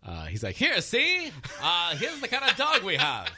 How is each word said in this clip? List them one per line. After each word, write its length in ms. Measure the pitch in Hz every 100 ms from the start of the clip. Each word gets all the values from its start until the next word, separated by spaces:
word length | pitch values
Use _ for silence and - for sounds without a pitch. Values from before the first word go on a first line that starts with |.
uh, 200 | - 85 78
he's 160 | 90
like, 140 | 101 -
Here, 240 | 285 262
see? 500 | - 233 302 359 330 151 123 -
Uh, 320 | 143 175 175 151
here's 240 | 240 320
the 80 | 277
kind 200 | 247 269
of 80 | 269
dog 260 | 285 311
we 140 | 190 175
have. 340 | 254 123 92